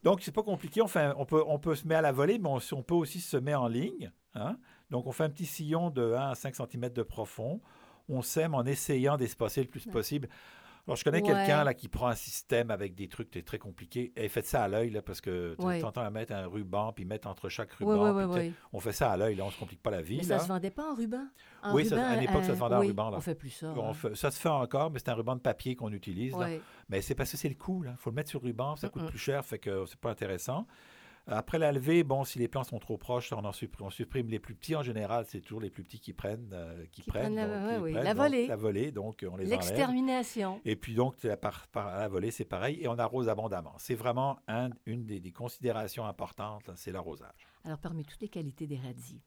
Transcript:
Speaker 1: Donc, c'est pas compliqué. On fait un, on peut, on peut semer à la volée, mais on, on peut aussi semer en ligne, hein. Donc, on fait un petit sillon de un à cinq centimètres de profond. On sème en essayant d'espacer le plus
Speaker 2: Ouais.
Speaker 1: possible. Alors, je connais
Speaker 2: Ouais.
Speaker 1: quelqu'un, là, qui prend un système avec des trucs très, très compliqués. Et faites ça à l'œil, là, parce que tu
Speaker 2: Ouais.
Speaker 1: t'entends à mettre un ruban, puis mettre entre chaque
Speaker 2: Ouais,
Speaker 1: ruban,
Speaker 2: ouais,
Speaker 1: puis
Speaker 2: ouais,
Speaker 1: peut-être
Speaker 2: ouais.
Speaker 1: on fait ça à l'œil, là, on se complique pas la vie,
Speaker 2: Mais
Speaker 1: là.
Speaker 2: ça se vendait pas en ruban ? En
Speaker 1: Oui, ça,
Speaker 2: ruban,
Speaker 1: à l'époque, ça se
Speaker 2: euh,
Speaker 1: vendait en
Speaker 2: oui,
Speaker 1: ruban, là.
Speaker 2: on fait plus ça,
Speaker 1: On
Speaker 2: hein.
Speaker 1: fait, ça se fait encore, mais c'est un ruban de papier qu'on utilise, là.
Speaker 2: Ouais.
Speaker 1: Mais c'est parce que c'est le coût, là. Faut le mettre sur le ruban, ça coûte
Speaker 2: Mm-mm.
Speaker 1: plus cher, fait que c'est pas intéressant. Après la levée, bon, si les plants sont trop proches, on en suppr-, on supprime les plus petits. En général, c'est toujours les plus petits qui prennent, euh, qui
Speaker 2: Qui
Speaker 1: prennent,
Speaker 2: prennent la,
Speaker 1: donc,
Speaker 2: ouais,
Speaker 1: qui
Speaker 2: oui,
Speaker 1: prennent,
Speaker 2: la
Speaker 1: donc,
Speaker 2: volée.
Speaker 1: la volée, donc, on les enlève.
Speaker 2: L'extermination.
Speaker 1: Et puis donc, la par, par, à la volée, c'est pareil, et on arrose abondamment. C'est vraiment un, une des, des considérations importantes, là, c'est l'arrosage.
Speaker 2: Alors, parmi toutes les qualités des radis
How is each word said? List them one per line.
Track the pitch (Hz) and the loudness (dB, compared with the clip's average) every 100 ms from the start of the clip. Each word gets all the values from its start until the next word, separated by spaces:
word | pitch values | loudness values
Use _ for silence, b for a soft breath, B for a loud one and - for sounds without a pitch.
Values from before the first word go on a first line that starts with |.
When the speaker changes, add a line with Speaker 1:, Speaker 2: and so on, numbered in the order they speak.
Speaker 1:
Donc, | 160 185 | 6 4
c'est | - | 2
pas | 214 | -2
compliqué. | 214 185 143 208 | 0 -2 -2 2
On | 220 | 4
fait | - | 6
un, | 147 139 | 4 2
on | 135 | 4
peut, | 156 151 | 4 6
on | 147 | 2
peut | 165 | 2
semer | 151 160 | 0 4
à | 160 | 6
la | 156 | 6
volée, | 131 147 233 | 6 4 4
mais | 175 | 4
on, | 131 - | 0 0
on | 139 | -6
peut | 127 | 2
aussi | 170 156 175 | 4 4 -2
semer | - 139 131 | 0 0 2
en | 147 120 | 2 2
ligne, | 117 185 370 90 - _ | 2 0 -4 -10 -12 _
hein. | - 110 233 B B B | -6 -4 -4 B B B
Donc, | 127 127 | -4 -4
on | |
fait | 127 | 0
un | 160 | 0
petit | 147 165 | 0 -8
sillon | - 151 160 175 | -4 0 2 2
de | 131 117 | 2 2
un | 117 139 | 2 0
à | |
cinq | 123 139 | -2 -6
centimètres | - 127 123 123 | -6 -6 -4 -4
de | 123 | -2
profond. | 113 - 107 - 113 190 B B B B - | -4 -4 -6 -4 -4 -4 B B B B -4
On | 131 | -4
sème | 117 - 160 | 0 2 2
en | 143 | 2
essayant | 120 143 - 139 131 147 | 2 0 2 4 4 4
d'espacer | 120 - 110 - | 0 0 0 0
le | 127 | -2
plus | - - | -4 -2
Speaker 2:
Ouais. | |
Speaker 1:
possible. | 147 104 147 135 B B B B B - | 0 0 -2 -4 B B B B B -6
Alors, | 127 | 0
je | |
connais | - 160 | 2 4
Speaker 2:
Ouais. | 202 | 6
Speaker 1:
quelqu'un, | 196 196 147 | 6 8 6
là, | 143 | 6
qui | 127 - | 2 -4
prend | - 123 | 0 0
un | 110 | 0
système | - - - 117 117 | -4 -8 2 4 4
avec | 104 101 90 | 0 -2 -6
des | 95 | -10
trucs | - 113 | -8 -8
très, | 90 | -8
très | 82 110 | -8 -8
compliqués. | 101 87 87 123 123 - | -8 -16 -8 -4 -4 -2
Et | 107 | -2
faites | 117 104 | -2 0
ça | 139 | 2
à | 104 | 4
l'œil, | 101 117 | 4 2
là, | 107 | 0
parce | 101 95 | -4 -8
que | - 90 87 82 | -4 -2 -2 -2
tu | |
Speaker 2:
Ouais. | 180 175 | 0 0
Speaker 1:
t'entends | 151 113 | -2 -2
à | 110 | -4
mettre | 107 113 | -4 -6
un | 101 92 | -6 -4
ruban, | 101 98 98 110 | -4 -2 0 -2
puis | 110 92 | -2 -6
mettre | 107 - | -6 -6
entre | 92 98 | -8 -8
chaque | - 110 - | -6 -8 -2
Speaker 2:
Ouais, | 202 | 4
Speaker 1:
ruban, | 214 | 6
Speaker 2:
ouais, | 208 | 6
Speaker 1:
puis | 196 | 6
Speaker 2:
ouais, | 190 175 | 2 2
Speaker 1:
peut-être | 170 | 0
Speaker 2:
ouais. | 170 B | -4 B
Speaker 1:
on | 101 | -6
fait | 113 | -4
ça | 101 135 | 2 4
à | 92 | 4
l'œil, | 110 101 | 2 2
là, | |
on | 98 | -2
se | 92 | -6
complique | 98 - | -10 -6
pas | - | -4
la | 98 | -2
vie, | 78 120 | -2 -4
Speaker 2:
Mais | |
Speaker 1:
là. | 180 196 | 2 2
Speaker 2:
ça | |
se | 175 | 2
vendait | 185 190 | -2 -2
pas | 190 311 | -4 -6
en | |
ruban ? | 269 233 247 269 - B B | -2 -2 -4 -8 -14 B B
En | 202 | 2
Speaker 1:
Oui, | 143 214 | 4 4
ça, | |
Speaker 2:
ruban, | - 254 | 4 4
Speaker 1:
à | 240 | 4
l'époque, | - 190 | 4 4
ça | 190 | 4
se | |
Speaker 2:
euh, | - | 2
Speaker 1:
vendait | 120 | 4
en | 120 | 6
Speaker 2:
oui, | 101 | 4
Speaker 1:
ruban, | 101 110 | 4 0
là. | 165 | -2
Speaker 2:
on | |
fait | 156 160 | -4 -4
plus | 135 | -6
ça, | - 160 147 | -8 -6 -2
Speaker 1:
On | 110 | -2
Speaker 2:
hein. | |
Speaker 1:
fait, | 147 117 107 | -2 -4 0
ça | 143 | -2
se | 139 | 2
fait | 170 | 2
encore, | 147 123 139 156 | 2 2 2 0
mais | 143 | 0
c'est | - | -2
un | |
ruban | 117 117 127 | -2 0 0
de | |
papier | 123 110 127 123 | 0 0 -2 -4
qu'on | 113 | -4
utilise, | 104 104 90 127 | -6 -6 -4 -2
là. | 180 | 0
Speaker 2:
Ouais. | 175 165 B B - | -2 -2 B B -2
Speaker 1:
Mais | 98 | -2
c'est | - | 0
parce | 139 135 | -2 -2
que | 143 | -2
c'est | 156 | -4
le | |
coût, | 131 - 185 | -4 -4 -2
là. | 143 123 | -4 -4
Faut | - | -4
le | 120 | -2
mettre | 147 | -4
sur | 147 | -4
le | 123 | -4
ruban, | 113 135 151 | -2 -2 -2
ça | - | -6
coûte | - | -6
Speaker 2:
Mm-mm. | 160 | -6
Speaker 1:
plus | 117 | -4
cher, | - 139 - | 0 0 0
fait | 110 | -6
que | - 98 92 | -2 -2 -4
c'est | - | -4
pas | - | -6
intéressant. | 107 104 92 - 139 233 B B B B B - | -2 -2 -2 -2 -4 -4 B B B B B -4
Après | 107 - 170 | -4 0 2
la | 156 | 4
levée, | 139 131 170 | 4 4 4
bon, | 156 135 | 6 2
si | 135 - | 0 0
les | 120 | 0
plants | 139 | 0
sont | 127 113 | -4 -6
trop | - 107 | -6 -6
proches, | - 123 120 | 0 -2 0
on | 113 | -4
en | 104 | -4
suppr-, | 98 113 - | -6 -8 -8
on | 98 | -10
supprime | - 117 131 117 | -6 -4 -2 -2
les | 110 | -4
plus | - 107 | -6 -14
petits. | - | -4
En | 156 | -2
général, | 127 110 101 117 107 | 0 -2 0 0 -2
c'est | - | -8
toujours | - 107 | -8 -8
les | 104 | -8
plus | - | -8
petits | 90 110 | -14 -14
qui | - | -14
prennent, | 92 101 113 117 | -6 -4 -6 -8
euh, | 92 82 82 82 | -10 -10 -10 -14
qui | - | -14
Speaker 2:
Qui | - | -6
Speaker 1:
prennent, | 104 214 214 | -2 0 0
Speaker 2:
prennent | |
la, | 214 | 0
Speaker 1:
donc, | 208 202 | -2 -2
Speaker 2:
ouais, | 226 | 0
Speaker 1:
qui | |
Speaker 2:
oui, | 165 | 0
Speaker 1:
prennent, | 156 | 0
Speaker 2:
la | 151 | 2
Speaker 1:
donc, | 214 | 4
Speaker 2:
volée. | 285 269 240 | 4 4 2
Speaker 1:
la | 110 | 2
volée, | 107 101 139 | 2 2 0
donc, | 113 104 110 95 | -2 -6 -6 -8
on | 92 | -4
les | 95 | 0
enlève. | |
Speaker 2:
L'extermination. | 233 - 98 269 254 262 254 240 240 196 196 | 0 0 2 2 4 2 0 -2 -2 -2 -2
Speaker 1:
Et | - | -2
puis | 110 - 113 | -4 -2 2
donc, | 127 - | 2 2
la | 117 104 | -2 0
par, | 107 - - | -2 -4 -8
par, | - 101 | -6 -4
à | 92 | -2
la | 104 | 0
volée, | 98 95 | 0 0
c'est | - | -2
pareil, | 110 92 113 156 | -4 -2 -2 -2
et | 143 | -2
on | 120 | 0
arrose | 113 127 120 | 0 2 0
abondamment. | 104 110 95 78 - | 0 0 -4 -6 -14
C'est | - | -6
vraiment | 117 117 120 139 135 - | -2 0 0 0 -2 -4
un, | 110 127 120 | -2 -2 -6
une | - 120 110 | -8 -6 -6
des, | 104 | -8
des | 90 | -10
considérations | 87 117 - 123 110 107 - 107 | -10 -10 -2 0 0 -2 -6 -8
importantes, | - 98 - 104 104 - | -6 -10 -8 -8 -8 -14
là, | 90 | -12
c'est | - | -8
l'arrosage. | 92 82 73 - - b b | -8 -8 -10 -14 -20 b b
Speaker 2:
Alors, | 165 151 | -12 -8
parmi | 180 165 | -6 -6
toutes | 147 - | -8 -10
les | 208 | -10
qualités | 180 151 131 156 | -6 -8 -8 -8
des | 139 | -6
radis | 127 123 123 - | -8 -10 -14 -18